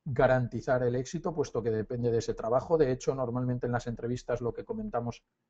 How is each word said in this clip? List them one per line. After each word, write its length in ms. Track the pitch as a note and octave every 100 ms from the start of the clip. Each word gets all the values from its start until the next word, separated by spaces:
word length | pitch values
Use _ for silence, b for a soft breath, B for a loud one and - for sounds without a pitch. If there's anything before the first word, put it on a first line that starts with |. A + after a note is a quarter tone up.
| D#3+
garantizar 760 | B2+ B2+ B2+ A#2+ A#2 - B2+
el 120 | B2 B2
éxito, 380 | B2+ D#3+ F3
puesto 300 | D3 C3+ B2
que 80 | A2
depende 400 | A2 G2+ B2 A#2+
de 80 | A2+
ese 160 | A2 A2
trabajo. 420 | A2 B2+ - -
De 140 | C3
hecho, 240 | C3 - C3+
normalmente 500 | B2 B2 B2 B2 B2
en 60 |
las 160 | A#2+ B2
entrevistas 520 | A2+ A#2 B2 - A#2+
lo 140 | A#2+
que 120 | - G#2
comentamos 580 | A3 G#3+ A#2+ A#2+ - _ _